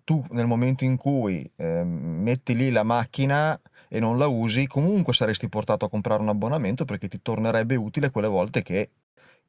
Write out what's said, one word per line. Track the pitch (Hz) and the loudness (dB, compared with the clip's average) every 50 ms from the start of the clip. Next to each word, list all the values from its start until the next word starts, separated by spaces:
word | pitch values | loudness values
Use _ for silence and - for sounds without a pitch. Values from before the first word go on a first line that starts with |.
| - | -2
tu, | - 160 156 127 - | 0 0 0 -2 -2
nel | - 120 117 | -2 0 0
momento | 120 117 117 123 127 131 131 - | 2 2 2 2 2 2 2 2
in | 131 131 | 0 0
cui, | 123 - 139 143 135 117 101 92 80 65 - - | 0 0 0 0 2 2 0 0 -2 -4 -8 -10
ehm, | - 85 82 82 85 87 87 85 78 69 82 82 80 98 | -6 -4 -2 -2 0 -2 -2 -4 -4 -4 -4 -4 -2 0
metti | 117 123 127 - - 123 | 0 0 0 -2 -2 0
lì | 117 131 135 | 0 0 2
la | 120 113 107 | 2 2 2
macchina | 110 117 120 123 - - - 135 135 139 147 151 156 156 - _ _ _ - - _ | 2 2 0 0 -2 -2 -2 0 2 2 2 2 2 0 -2 _ _ _ -20 -16 _
e | - 113 | -4 -2
non | 113 113 117 123 | 0 0 2 2
la | 143 | 2
usi, | 147 131 117 113 113 107 123 139 | 2 2 2 0 0 0 0 0
comunque | 131 - 139 147 175 208 202 170 - 127 | 0 0 0 2 2 2 2 2 2 2
saresti | - 120 107 107 - - 104 | 2 2 0 0 0 -2 -4
portato | - 107 107 - 110 104 - | -4 -2 0 0 0 0 0
a | 104 | -2
comprare | - 107 98 - 107 104 107 | -2 -2 -2 0 0 0 2
un | 107 | 0
abbonamento | 104 104 104 117 143 160 131 92 107 131 160 | 0 0 0 -2 -2 -2 0 -2 -2 -2 -2
perché | 131 104 95 - 95 | -4 -4 -6 -6 -8
ti | - 95 - | -10 -8 -6
tornerebbe | - 113 107 110 113 113 113 113 117 135 | -4 -2 0 0 2 2 2 2 2 0
utile | 123 107 107 - - 143 135 | 0 -2 -2 -2 -2 -2 0
quelle | - 113 104 110 | 0 0 0 0
volte | 101 92 90 113 127 123 95 | 2 0 0 0 0 -2 -2
che | - 87 98 107 - _ _ _ _ _ _ _ - _ _ _ | 0 -2 -2 -2 -4 _ _ _ _ _ _ _ -20 _ _ _